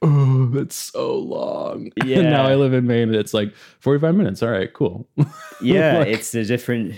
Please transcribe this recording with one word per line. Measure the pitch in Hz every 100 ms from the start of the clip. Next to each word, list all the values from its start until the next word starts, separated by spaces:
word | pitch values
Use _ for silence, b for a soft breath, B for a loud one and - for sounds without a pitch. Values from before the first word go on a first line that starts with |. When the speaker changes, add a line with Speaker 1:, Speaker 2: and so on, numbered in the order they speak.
Speaker 1:
"Oh, | 156 143 135 131 127
that's | 135 135 -
so | - - - -
long." | - - - - - - - -
<laughs> |
And | 131
Speaker 2:
Yeah. | 131
Speaker 1:
now | 165 147 135
I | 135
live | 135
in | 127 123
Maine, | 120 117
and | 110
it's | 104 110
like, | 104 - B B
"Forty-five | - 143 160 185
minutes, | 190 95
all | 117
right, | 113 110
cool." | - 135 101 - -
<laughs> | 151 - - -
Speaker 2:
Yeah, | 120 - 160 127
Speaker 1:
Like | 139
Speaker 2:
it's | 110 -
a | 117
different, | 104 120 - 120 101